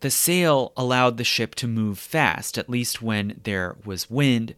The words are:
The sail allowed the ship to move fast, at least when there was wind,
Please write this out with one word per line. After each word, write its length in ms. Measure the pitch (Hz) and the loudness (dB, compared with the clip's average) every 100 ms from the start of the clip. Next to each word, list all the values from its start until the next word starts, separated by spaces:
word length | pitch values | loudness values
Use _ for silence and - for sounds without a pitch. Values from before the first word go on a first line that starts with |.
The 100 | 135 | -2
sail 600 | - - 180 170 139 123 - | 0 2 4 4 4 2 -2
allowed 400 | 127 127 127 117 | 0 4 4 2
the 60 | |
ship 320 | 120 - 113 - | 0 0 -2 -4
to 120 | 123 | -2
move 300 | 113 107 98 | 0 0 -2
fast, 600 | - 160 127 67 - - | -4 0 2 0 -4 -8
at 120 | - | -4
least 320 | 123 120 - | -2 -2 -4
when 380 | 113 107 101 - | -2 -2 -2 -6
there 340 | 110 98 90 - | -4 -2 -4 -6
was 280 | 104 92 - | -10 -8 -4
wind, 420 | 123 143 117 113 | 0 2 2 0